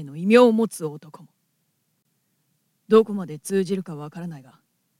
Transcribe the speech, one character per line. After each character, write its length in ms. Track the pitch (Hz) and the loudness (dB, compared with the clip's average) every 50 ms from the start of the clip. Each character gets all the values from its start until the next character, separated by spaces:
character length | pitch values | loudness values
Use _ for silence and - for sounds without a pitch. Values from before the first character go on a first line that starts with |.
へ 20 | 151 | -4
の 120 | 139 143 | -10 -12
異 120 | 160 175 | -6 0
名 100 | 202 226 | 4 6
を 140 | 247 254 233 | 6 6 6
持 160 | 220 220 226 | 4 2 -2
つ 180 | - - - 165 | -4 -6 -10 -10
男 380 | 151 147 151 165 156 - - 160 | -10 -10 -12 -18 -20 -20 -20 -20
も。 60 | _ _ _ _ _ _ _ _ _ _ _ _ _ _ _ _ _ _ _ _ _ _ _ _ _ _ _ _ _ _ _ _ | _ _ _ _ _ _ _ _ _ _ _ _ _ _ _ _ _ _ _ _ _ _ _ _ _ _ _ _ _ _ _ _
ど 160 | - 214 220 214 | 4 4 4 4
こ 120 | 214 202 | 4 -4
ま 100 | 202 180 | -8 -8
で 140 | 151 151 147 | -10 -12 -14
通 240 | - - 196 196 190 | -8 -4 -2 -2 0
じ 120 | 165 196 | -2 -4
る 60 | 190 | -6
か 140 | 175 185 156 | -6 -10 -12
わ 160 | 147 147 143 | -12 -14 -14
か 80 | - 170 | -14 -12
ら 80 | 175 | -12
な 100 | 175 160 | -12 -12
い 60 | 139 131 | -14 -18
が、 160 | 127 _ _ _ _ _ _ _ _ _ | -20 _ _ _ _ _ _ _ _ _